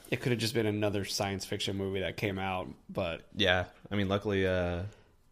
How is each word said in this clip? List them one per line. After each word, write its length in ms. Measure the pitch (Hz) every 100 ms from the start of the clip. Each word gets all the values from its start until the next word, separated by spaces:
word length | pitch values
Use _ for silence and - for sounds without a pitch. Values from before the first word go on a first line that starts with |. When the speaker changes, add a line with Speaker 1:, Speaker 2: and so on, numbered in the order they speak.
| -
Speaker 1:
It 100 | -
could 120 | 135
have 80 | 113
just 140 | 110
been 120 | 117 107
another 380 | 104 104 101
science 400 | 92 - 101 95 -
fiction 300 | 101 - 98
movie 240 | 98 95
that 160 | 85 80
came 220 | 107 95
out, 300 | 95 92 65 - -
but 320 | 95 87 82 -
Speaker 2:
Yeah. 300 | - 92 90 90 - -
I 60 | 101
mean, 120 | 95
luckily, 380 | 101 107 98 92
uh, 360 | 92 87 87 101 - - - _